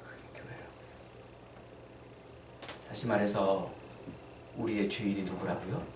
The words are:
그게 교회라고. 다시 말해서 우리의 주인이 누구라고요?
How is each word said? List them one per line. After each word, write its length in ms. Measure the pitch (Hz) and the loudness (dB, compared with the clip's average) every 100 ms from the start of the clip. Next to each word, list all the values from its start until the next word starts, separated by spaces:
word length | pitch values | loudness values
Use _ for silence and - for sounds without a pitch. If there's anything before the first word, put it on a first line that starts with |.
그게 360 | - - - - | -12 -14 -12 -12
교회라고. 260 | - - - - - - - - - - - - - - - - - - - - - - - - - | -10 -10 -12 -14 -14 -14 -16 -16 -16 -16 -16 -16 -16 -16 -14 -16 -16 -16 -16 -16 -16 -12 -10 -10 -4
다시 180 | 117 120 | 0 6
말해서 640 | 104 101 104 98 95 - - - - - - - - - - | 6 8 8 8 6 4 -6 -12 -12 -10 -12 -12 -14 -12 -2
우리의 320 | 113 104 101 | 2 6 6
주인이 340 | - 101 98 | 6 4 4
누구라고요? 580 | 92 90 98 90 - 143 180 | 2 0 0 0 0 -2 -2